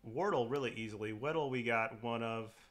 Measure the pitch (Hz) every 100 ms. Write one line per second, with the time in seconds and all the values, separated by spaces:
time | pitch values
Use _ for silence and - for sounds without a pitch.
0 | 110 117 196 160 117 143 123 104 110 104
1 | 107 110 135 160 143 127 117 113 113 113
2 | 117 117 113 113 107 - -